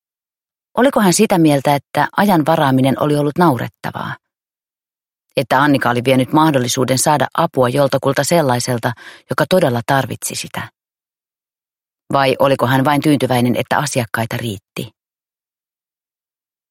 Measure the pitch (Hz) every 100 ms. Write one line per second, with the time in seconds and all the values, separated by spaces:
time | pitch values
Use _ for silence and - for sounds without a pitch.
0 | _ _ _ _ _ _ _ - 269 262
1 | 196 165 214 185 156 143 147 143 - -
2 | 143 - 208 175 143 160 143 131 131 123
3 | 147 147 147 143 175 120 123 - - -
4 | - 135 _ _ _ _ _ _ _ _
5 | _ _ _ - 135 131 147 135 120 120
6 | 123 131 127 156 160 143 120 - 123 131
7 | 160 147 - - 165 139 123 139 139 139
8 | 135 139 143 170 139 123 131 120 127 117
9 | - - - 147 147 185 160 120 - 139
10 | 117 - - - - - - _ _ _
11 | _ _ _ _ _ _ _ _ _ _
12 | - 139 135 - 139 131 123 131 139 143
13 | 156 143 123 127 123 - - 110 143 131
14 | 117 - 110 - 120 98 _ - 110 _
15 | _ _ _ _ _ _ _ _ _ _
16 | _ _ _ _ _ _ _